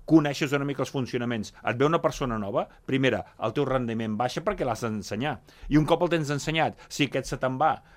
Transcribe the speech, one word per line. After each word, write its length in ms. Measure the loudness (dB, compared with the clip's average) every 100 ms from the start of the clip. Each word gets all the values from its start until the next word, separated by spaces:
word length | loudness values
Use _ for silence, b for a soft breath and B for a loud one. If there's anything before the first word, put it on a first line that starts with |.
| 6
coneixes 460 | 6 6 0 0 0
una 120 | -2
mica 160 | -4
els 80 | -4
funcionaments, 600 | -4 -2 -2 -2 -4 -6 -6
et 160 | -2 2
ve 100 | 2
una 140 | 2
persona 340 | 0 -2 -4 -2
nova, 240 | -2 -2 -4 b -2
primera, 360 | 2 2 2 -2 B
el 140 | -4 -2
teu 100 | 0
rendiment 480 | 0 -2 -4 -2 -2
baixa 240 | -2 -4
perquè 240 | -4 -2 -2
l'has 160 | -2
d'ensenyar. 540 | -4 -4 -6 -6 -4 -6 -12 b b
I 80 | 4
un 80 | 4
cop 160 | 4
el 80 | 2 0
tens 160 | 0
ensenyat, 440 | -4 -2 0 0 -2 B
si 200 | -2 0
aquest 240 | -2 -4
se 80 | -2
te'n 160 | -2 2
va 160 | 0 0 -8